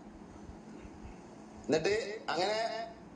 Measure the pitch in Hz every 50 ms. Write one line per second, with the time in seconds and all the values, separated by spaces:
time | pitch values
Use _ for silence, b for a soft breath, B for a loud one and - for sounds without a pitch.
0 | - - - - - - - - - - - - - - - - - - - -
1 | - - - - - - - - - - - - - - 143 160 160 196 208 220
2 | - 202 214 226 - - 147 160 185 202 214 220 226 220 220 220 226 226 - -
3 | - - -